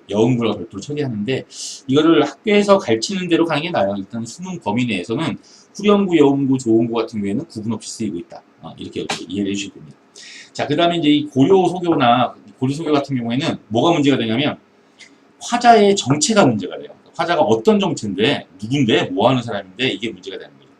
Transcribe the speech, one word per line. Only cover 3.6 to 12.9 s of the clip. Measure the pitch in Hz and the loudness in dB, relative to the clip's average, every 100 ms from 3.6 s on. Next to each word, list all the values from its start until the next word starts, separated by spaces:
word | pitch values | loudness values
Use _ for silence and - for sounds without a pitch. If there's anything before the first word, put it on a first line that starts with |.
게 | 175 | -2
나아요. | 151 98 101 | -2 -2 -2
일단 | 95 117 113 | -8 -10 -12
수능 | - 185 175 | -12 -12 -8
범위 | 104 110 123 | -4 -2 -2
내에서는 | 95 87 120 156 - - - _ - | -4 -4 -4 -4 -6 -14 -20 _ -4
후렴구, | 202 202 190 165 | 2 2 4 4
여음구, | 139 139 135 131 | 4 4 0 0
조음구 | 113 113 117 | 2 2 2
같은 | 113 113 110 | -2 -4 -4
경우에는 | 98 110 165 | -4 -6 -8
구분 | 113 104 | -8 -6
없이 | 110 - | -6 -8
쓰이고 | - 104 87 | -8 -8 -8
있다. | - - _ _ | -12 -20 _ _
어, | 82 - | -20 -16
이렇게 | 92 - - - - | -12 -10 -8 -10 -8
이해를 | 95 98 | -4 -4
해주시면 | 101 98 - | -4 -8 -14
됩니다. | - - _ - - - - | -20 -20 _ -20 -20 -20 -16
자, | - 113 | -8 -4
그 | 147 | 0
다음에 | 170 170 | 0 2
이제 | 147 | 2
이 | 147 - | 2 0
고려 | 131 151 190 175 | 2 4 6 4
소교나 | 180 170 151 120 123 120 - - - | 0 -2 2 4 4 0 -4 -18 -6
고려 | 131 | -4
소교 | 143 151 | -4 -2